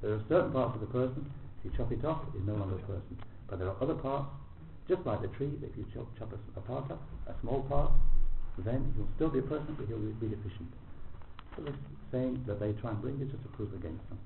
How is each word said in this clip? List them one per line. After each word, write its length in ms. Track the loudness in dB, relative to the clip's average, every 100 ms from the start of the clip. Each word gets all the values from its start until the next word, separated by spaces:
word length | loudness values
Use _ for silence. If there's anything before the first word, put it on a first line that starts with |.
There 120 | -2
are 100 | -2 2
certain 240 | 2 4
parts 220 | 2 0
of 60 | -2
the 100 | -2
person, 400 | 0 0 -2 -8 -8 -12 -8
if 120 | -4
you 60 | 0
chop 160 | 0
it 120 | 0
off, 180 | -2 -2 -4
is 120 | -4 -2
no 80 |
longer 220 | -2 -2 -4
a 100 | -4
person. 320 | -6 -8 -10 -10 -12 -10
But 100 | -6
there 100 | -4
are 80 | -2
other 140 | -2
parts, 360 | -2 -2 -2 -4 -8 -12 -14 -14 -14 -2
just 160 | -2 0
like 160 | -2
the 60 | -2 -4
tree, 140 | -4 -4
that 100 | -8
if 60 | -8
you 100 | -8
chop, 120 | -8 -10 -8
chop 140 | -8
a, 260 | -8 -10 -10
a 40 |
part 280 | -6 -6 -6
off, 80 | -8 -8 -8 -6
a 80 | -4
small 200 | -2 -2
part, 300 | 2 6 10 12 12 12 10 6 2 -2
then 340 | 0 2 2 2
he'll 140 | 2
still 160 | 2 2
be 80 | 2
a 100 | 0
person, 260 | -2 -4 -6
but 80 | -4
he'll 120 | -4
be 280 | -4 -4 -4
deficient. 460 | -4 -6 -8 -10 -12 -12 -10 -8 -8 -10 -12 -12
So 80 | -10
this 120 | -8 -8 -10 -12 -6
saying 320 | -2 -2 -4 -4
that 120 | -4
they 140 | -2 -4
try 100 | -4
and 120 | -4
bring 180 | -4 -4
is 100 | -6
just 140 | -6
a 120 | -10 -8
proof 180 | -6
against 280 | -6 -8 -8 -8
them. 100 | -10